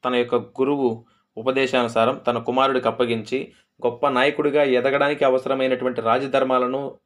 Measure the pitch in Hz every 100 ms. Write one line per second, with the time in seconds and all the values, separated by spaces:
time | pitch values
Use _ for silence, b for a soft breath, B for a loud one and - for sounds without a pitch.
0 | 127 123 120 123 117 - 131 143 127 113
1 | b b b - 117 131 135 131 120 113
2 | 113 139 - 117 117 127 135 127 117 110
3 | 123 113 104 131 - b b _ 120 120
4 | 143 127 139 147 147 143 139 123 127 139
5 | 143 147 143 131 131 135 131 127 127 120
6 | 113 120 139 135 131 127 123 135 139 -